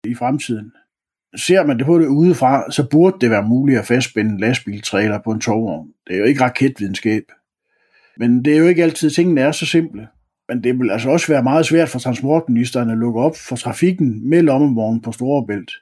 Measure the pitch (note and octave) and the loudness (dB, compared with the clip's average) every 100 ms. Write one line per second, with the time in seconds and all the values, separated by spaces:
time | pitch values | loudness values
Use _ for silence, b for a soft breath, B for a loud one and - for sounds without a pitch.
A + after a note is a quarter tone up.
0 | A2 A#2+ B2 C#3+ - A2 G#2 _ _ _ | -8 -4 -2 -2 -4 -8 -8 _ _ _
1 | _ _ _ - - F#3+ F3 A#2+ C3+ E3+ | _ _ _ -10 2 2 2 0 2 2
2 | D3+ C#3+ F3 C#3+ B2+ C3+ - - B2+ D3+ | 4 4 2 4 2 0 -2 -4 0 4
3 | F#3 F#3+ B2 G#2+ G#2+ B2 C#3 B2 - A#2+ | 4 2 0 0 2 0 2 0 0 -2
4 | B2 A2 G#2+ G2+ A2 B2+ - G2+ - G2 | 0 -4 -4 -2 -2 -2 -6 -10 -4 -2
5 | G#2+ G#2 A2+ G#2+ A2+ A2 A2 D#2+ D#2 _ | -2 -4 -4 -4 -2 -2 -4 -8 -12 _
6 | - F#2 A2 C#3 B2+ - C3+ B2+ G2 G2 | -8 0 0 2 0 2 -2 -2 -8 -4
7 | A2 G#2+ - _ _ _ _ _ _ _ | -2 -2 -6 _ _ _ _ _ _ _
8 | _ - A#2+ B2 C#3 D3+ E3+ E3+ E3 D#3+ | _ -4 0 2 4 4 4 4 2 0
9 | D#3 D3 F3 D3 C#3 D#3+ E3 E3 E3 G2+ | -2 2 2 2 0 -2 0 0 -2 -10
10 | A2+ _ _ _ - B2 A#2+ B2+ A#2+ G#2+ | -18 _ _ _ -8 -4 -2 0 -2 -2
11 | B2+ E3 D#3+ C#3+ B2+ D3+ D#3+ D#3+ D#3+ - | 0 0 2 0 2 2 2 2 0 -4
12 | C3 A#2 C3+ D#3+ E3 A#2 A#2+ B2+ A#2 A2+ | -6 -4 0 0 2 0 0 -2 -2 -2
13 | A#2 A2+ D3 D#3 - B2 A#2+ - F3 F#3 | -2 0 -2 -2 -12 -10 -8 -2 -2 0
14 | C#3 A2 A#2+ E3+ D#3+ C3+ D3 A#2 A2 A2+ | -2 -2 0 2 4 4 2 0 -2 -2
15 | A#2 G#2+ B2+ C#3+ A2 G2+ E2+ - | -6 -6 -2 -2 -4 -8 -10 -20